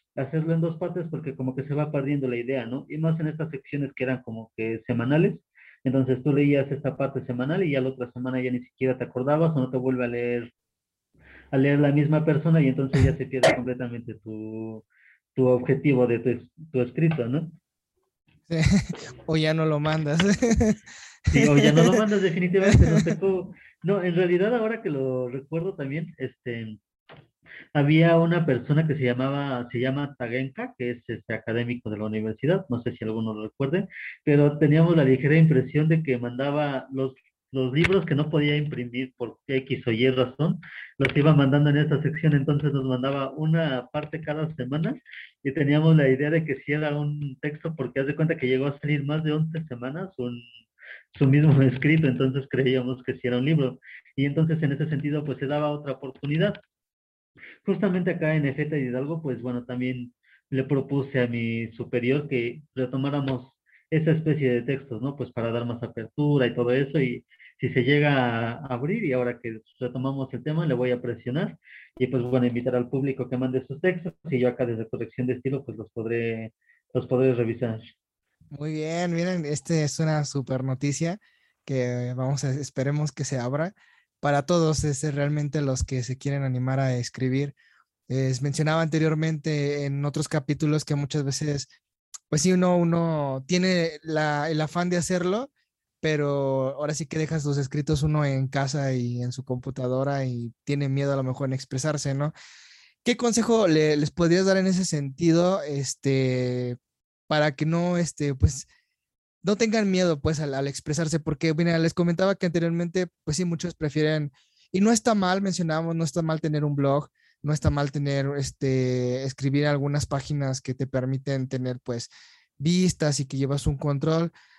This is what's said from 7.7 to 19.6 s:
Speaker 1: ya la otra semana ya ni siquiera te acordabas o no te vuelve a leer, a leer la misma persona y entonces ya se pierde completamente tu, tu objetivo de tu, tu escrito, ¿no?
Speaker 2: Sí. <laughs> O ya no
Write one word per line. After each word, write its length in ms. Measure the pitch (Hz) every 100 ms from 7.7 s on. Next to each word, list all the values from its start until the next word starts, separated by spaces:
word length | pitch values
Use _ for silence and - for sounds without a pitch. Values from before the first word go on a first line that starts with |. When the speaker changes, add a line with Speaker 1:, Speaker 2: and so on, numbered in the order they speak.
Speaker 1:
ya 100 | 139
la 80 | 127
otra 220 | 131 123
semana 300 | 123 127 127
ya 100 | 127
ni 80 | 123
siquiera 380 | - - 131 127
te 80 | 117
acordabas 460 | 123 127 151 165 151
o 40 |
no 100 | 127
te 80 | 131
vuelve 280 | 127 127 120
a 40 |
leer, 420 | 120 120 120 120 _ _ _ _ _ _ _ - - -
a 60 | 139
leer 220 | 139 143
la 120 | 147
misma 340 | 143 147 156 156
persona 360 | 147 165 160
y 60 | 139
entonces 360 | 131 135 139
ya 120 | 131 -
se 100 | 131
pierde 300 | 131 123 123
completamente 600 | 123 123 123 117 117 107
tu, 680 | 113 110 110 110 110 110 - _ _ _ _
tu 140 | - 127
objetivo 600 | 127 123 135 147 127 123
de 120 | 117
tu, 300 | 123 113 - - -
tu 100 | 127
escrito, 460 | 123 - 160 156 117
¿no? 240 | 139 160 - _ _ _ _ _ _ _ _ -
Speaker 2:
Sí. 80 | 165
<laughs> 680 | 156 196 - 175 - - -
O 100 | 160
ya 160 | 156
no 120 | 160